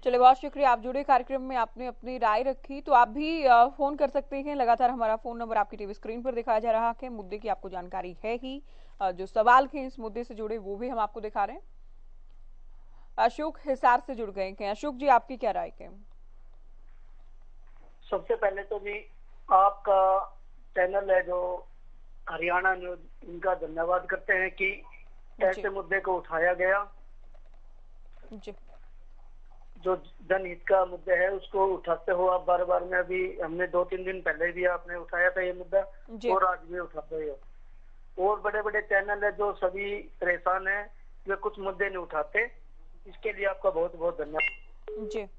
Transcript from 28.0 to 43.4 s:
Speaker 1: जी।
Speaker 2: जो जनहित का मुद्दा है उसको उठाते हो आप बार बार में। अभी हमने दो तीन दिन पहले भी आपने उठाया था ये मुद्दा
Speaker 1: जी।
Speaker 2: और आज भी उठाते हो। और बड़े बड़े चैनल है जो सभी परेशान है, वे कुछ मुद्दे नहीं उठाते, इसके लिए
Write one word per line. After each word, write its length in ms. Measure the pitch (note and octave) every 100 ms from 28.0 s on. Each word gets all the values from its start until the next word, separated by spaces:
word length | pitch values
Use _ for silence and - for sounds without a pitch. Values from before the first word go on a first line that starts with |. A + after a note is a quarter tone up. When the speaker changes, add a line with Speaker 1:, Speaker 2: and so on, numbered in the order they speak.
| - - -
Speaker 1:
जी। 180 | A3 G3+ G3 - - - - - - - - - - - -
Speaker 2:
जो 160 | F3 F#3 - -
जनहित 420 | D#3+ F#3+ F#3 F3 -
का 180 | G3 F3+
मुद्दा 280 | F3+ E3+
है 160 | F3 F#3
उसको 340 | G3 - G3+ F#3+
उठाते 460 | F#3 - E3 -
हो 160 | F3+ F#3
आप 140 | F#3
बार 240 | F3+ F3 F3+
बार 180 | F3+
में। 160 | F3+ F3+
अभी 400 | F3 F#3 F#3 -
हमने 280 | E3 E3 F3+
दो 160 | F3
तीन 200 | F3+ F#3
दिन 180 | F#3 F#3+
पहले 300 | F3 D#3 E3+
भी 140 | E3+ F3+
आपने 300 | F3 F3 F3
उठाया 340 | E3+ F3 F3+
था 120 | F#3
ये 120 | F3+
मुद्दा 380 | F3+ F3+ G3 F#3+ - -
Speaker 1:
जी। 200 | A3+ A#3
Speaker 2:
और 160 | F#3+ F#3
आज 140 | F3+
भी 200 | E3+ F3
उठाते 360 | E3+ D#3 - D#3+
हो। 240 | D3+ C#3 - - - - - - - - F#3
और 100 | G#3
बड़े 220 | G#3 G#3
बड़े 200 | G#3+ G#3
चैनल 420 | G#3 G3 G3+ G3+
है 80 | G#3
जो 220 | G3+ G#3
सभी 420 | F#3+ F#3 F#3+ G3+ G3+
परेशान 720 | - - F3+ F3 F3+ F#3 F#3+
है, 240 | G3+ G#3 - - - -
वे 80 | G3
कुछ 240 | G#3 G3+
मुद्दे 260 | G3 F#3+ G3+
नहीं 120 | F#3+
उठाते, 540 | E3+ D#3 D3+ G3+ A#3 - - - - - G3+
इसके 260 | - A3
लिए 120 | G3